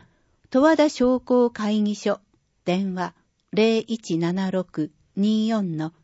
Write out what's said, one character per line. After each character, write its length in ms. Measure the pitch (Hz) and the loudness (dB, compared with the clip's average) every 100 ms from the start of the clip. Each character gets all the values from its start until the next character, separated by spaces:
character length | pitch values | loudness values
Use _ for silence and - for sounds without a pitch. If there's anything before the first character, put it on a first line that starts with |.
| _ _ _ _ _ | _ _ _ _ _
十 80 | 262 | 2
和 180 | 302 311 | 4 4
田 120 | 294 | 2
商 320 | - 254 254 | 2 0 0
工 300 | - 247 240 | 2 2 2
会 320 | 240 208 214 | 0 -2 0
議 120 | 208 | 0
所、 260 | 202 208 - _ _ _ _ | -2 -4 -4 _ _ _ _
電 300 | - 185 196 | -4 -2 -2
話、 200 | 180 175 - _ _ _ | -6 -8 -10 _ _ _
零 260 | - 220 220 | 0 2 0
一 400 | 220 226 - 165 | -2 -6 -4 -2
七 320 | 170 185 190 | -2 -2 -2
六 400 | 185 180 - 151 _ _ | -4 -4 -6 -6 _ _
二 320 | - 208 220 220 | -2 0 0 0
四 300 | 220 185 156 | -2 -2 -4
の 160 | 156 - | -6 -10